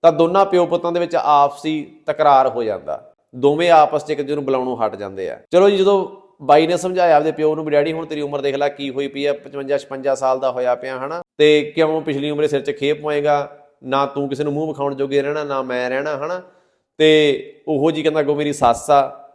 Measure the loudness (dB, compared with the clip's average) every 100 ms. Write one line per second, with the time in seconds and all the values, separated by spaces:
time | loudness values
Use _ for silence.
0 | 4 4 2 4 2 2 0 -2 -2 -4
1 | -2 -2 2 4 2 0 -8 -6 -8 -12
2 | -8 0 4 6 4 0 -4 -6 -8 -10
3 | -12 _ _ 0 0 2 4 6 6 0
4 | -4 -6 -4 -4 -2 -2 -2 -2 -4 -4
5 | -10 -8 -10 -10 _ 4 4 4 2 2
6 | -2 -12 _ _ 4 4 6 0 -2 0
7 | 4 4 2 0 -2 -2 0 0 0 -4
8 | -8 -8 -6 -4 -4 -2 -4 -4 -8 -6
9 | -8 -4 -4 -4 -8 -12 -4 -4 -4 -6
10 | -4 -2 -2 -2 -2 -2 -2 -2 -6 -10
11 | -8 -10 -14 _ 4 4 0 0 0 0
12 | -4 -4 -4 -2 -2 -2 -4 -4 -2 -2
13 | -2 -2 0 0 -2 -12 _ _ -4 -2
14 | -2 -4 -6 -4 -4 -4 -6 -4 -6 -4
15 | -2 -2 -2 -4 -4 -6 -4 -4 -4 -4
16 | -4 -6 -6 -8 -12 _ _ _ _ _
17 | 4 6 4 0 -6 -18 -6 -2 0 0
18 | -2 -2 -2 -2 -4 0 2 0 2 2
19 | 2 -6 -20